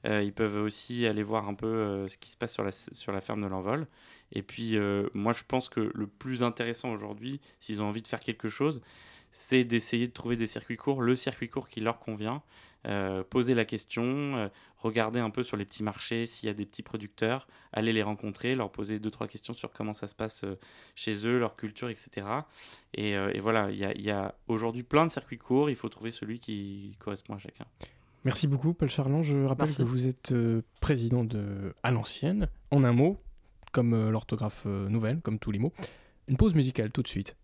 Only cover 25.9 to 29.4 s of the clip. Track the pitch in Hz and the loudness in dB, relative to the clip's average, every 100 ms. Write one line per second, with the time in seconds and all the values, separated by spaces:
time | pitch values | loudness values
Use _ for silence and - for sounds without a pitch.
25.9 | - 110 - 107 120 - 104 101 98 101 | -8 -10 -8 -8 -8 -8 -8 -8 -10 -12
26.9 | 101 - 98 - 101 - - - _ - | -10 -8 -8 -8 -12 -12 -16 -20 _ -18
27.9 | - _ _ 131 - 151 135 151 175 147 | -18 _ _ 0 2 2 4 2 2 0
28.9 | - 135 147 156 139 | 2 2 2 4 4